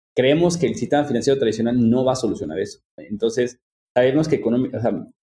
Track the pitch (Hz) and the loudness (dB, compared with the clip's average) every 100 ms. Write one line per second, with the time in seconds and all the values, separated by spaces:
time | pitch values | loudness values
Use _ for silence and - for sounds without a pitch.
0 | _ - 127 151 175 170 120 110 117 143 | _ 0 2 4 2 0 -2 -2 -2 0
1 | 143 117 117 135 117 107 117 123 113 127 | 0 0 0 2 0 0 0 2 2 2
2 | 127 127 - 107 76 80 101 - _ - | 2 0 -2 -4 -6 -6 -6 -8 _ -20
3 | - 104 113 120 120 - _ _ _ - | -14 -4 -2 0 -2 -4 _ _ _ 2
4 | 127 139 156 143 117 120 127 117 113 95 | 2 2 2 0 0 0 -2 -2 -2 -4
5 | - _ | -8 _